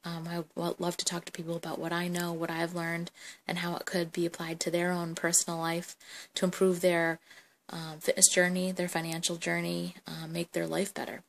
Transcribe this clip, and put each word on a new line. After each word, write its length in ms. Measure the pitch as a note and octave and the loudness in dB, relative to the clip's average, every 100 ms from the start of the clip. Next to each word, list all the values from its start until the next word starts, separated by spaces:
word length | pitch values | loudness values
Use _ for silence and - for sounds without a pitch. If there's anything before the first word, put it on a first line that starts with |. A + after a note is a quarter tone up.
Um, 220 | F3 E3 E3 | -8 -6 -4
I 180 | E3+ D#3+ | -4 -4
w-, 220 | - E3+ - | -2 -2 0
love 180 | F3 F3 | -2 0
to 60 | |
talk 220 | - E3+ - | -2 -2 -6
to 60 | |
people 240 | - E3 E3+ | -10 -6 -4
about 220 | E3 - | -4 -4
what 140 | E3 | -2
I 160 | E3+ F3 | 0 0
know, 240 | F3 F3 | 0 0
what 180 | E3 E3 | -2 -2
I've 240 | E3 E3+ | -2 -2
learned, 360 | F3 E3 E3+ E3+ - - - - | -2 -2 -2 -6 -10 -18 -10 -4
and 120 | F3 | -2
how 180 | F3 F3 | -2 -4
it 80 | |
could 260 | - F#3 E3+ | -2 0 0
be 120 | F3+ | 0
applied 360 | E3+ - E3 E3 | -2 -2 -6 -2
to 100 | - | 0
their 200 | E3+ F3 | 2 2
own 240 | F3+ E3+ | 0 -2
personal 440 | D#3+ E3 E3+ - E3 | -2 2 2 2 -2
life 380 | E3 E3+ F3 - - - - - | 0 -2 -4 -14 -16 -16 -10 0
to 100 | F#3 | 0
improve 340 | - F#3+ F3 | 4 4 6
their, 380 | F3+ E3+ E3 E3 _ - - _ - | 4 4 2 0 _ -20 -20 _ -12
um, 300 | E3+ D#3+ D#3 | -10 -8 -2
fitness 300 | - - F#3 | 0 6 8
journey, 440 | - F3+ F#3 F#3 | 8 4 4 0
their 160 | F#3 F3 | 0 0
financial 480 | E3+ E3 E3 F3 E3+ | 0 0 -2 -2 -2
journey, 600 | E3+ E3+ E3+ F3 F3 - - | 0 0 0 -2 -4 -8 -12
uh, 200 | E3 D#3+ | -10 -6
make 240 | E3 E3+ | -4 -2
their 140 | E3+ E3 | -2 -2
life 280 | E3 G3 | 0 -2
better. 280 | - C3 - | -4 -8 -8